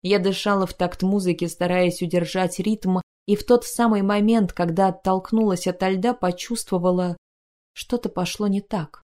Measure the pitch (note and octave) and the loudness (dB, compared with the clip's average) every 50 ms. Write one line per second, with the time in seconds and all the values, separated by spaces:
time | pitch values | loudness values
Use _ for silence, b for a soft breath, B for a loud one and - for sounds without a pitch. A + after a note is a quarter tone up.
0 | - F3+ G3+ G3 F3+ G3 F#3+ - - G#3 G3+ G3 F#3+ F3 - - F3+ F3 F3 - | 2 2 2 2 2 0 -2 0 0 0 0 0 0 -2 -2 -4 -4 -4 -2 -2
1 | F#3 F#3 G3 G#3 F#3 F3+ E3+ - F3 E3+ - - F3 F3+ F3+ F3+ F3+ F3 F3 - | -2 0 0 0 0 0 -2 -2 -4 -6 -4 -2 -2 0 2 2 2 2 0 -2
2 | F3+ E3 F3 F3+ E3+ E3 - F#3+ F#3 F3 F3+ - F3+ G#3 A3 G#3+ - F#3 F#3 F#3 | -4 0 0 0 0 0 -2 -2 -2 -2 -2 -2 -2 -2 -2 -2 0 -2 -2 -2
3 | - _ _ _ _ - G#3 G3+ - - A#3+ A#3+ A#3+ - - - A#3 A3+ A3 G3+ | -2 _ _ _ _ -2 -2 -2 4 4 4 4 4 -2 -2 0 2 2 4 2
4 | G3 G3 G#3 G#3 G#3 G#3+ A3+ A3+ G3+ F3 - - F3 E3+ E3 F3 G3 F#3+ F#3 - | 2 2 2 2 4 4 4 4 2 0 0 -2 -2 0 2 2 2 2 2 -2
5 | _ F#3+ F#3 F#3 F#3 - A3 A3 A3 G#3 F#3 F3 - F#3+ F3+ F3+ F#3 F#3+ F#3+ F#3 | _ 0 0 0 0 0 0 2 2 2 0 0 -2 -4 -4 -2 -2 0 0 0
6 | F#3+ A#3+ B3 - - F3+ F3+ - - - A#3+ A3 - - G3 F3+ F3 F#3 F3+ F3+ | 0 -2 -2 0 -2 -2 -2 -4 -6 -8 -8 -8 -4 -2 -2 0 2 2 0 2
7 | F3+ F3+ F3 - _ _ _ _ _ _ _ _ _ _ _ - - _ B3 A#3+ | -2 -2 -6 -8 _ _ _ _ _ _ _ _ _ _ _ -18 -6 _ -4 -4
8 | - G#3+ - F#3+ F3+ F3 - - G#3 G3+ G3 G3+ G3+ _ - F#3 D#3 - - - | -4 -4 -4 -4 -4 -4 -4 -4 -2 -2 -2 -2 -4 _ -6 -6 -6 -8 -14 -20
9 | _ _ | _ _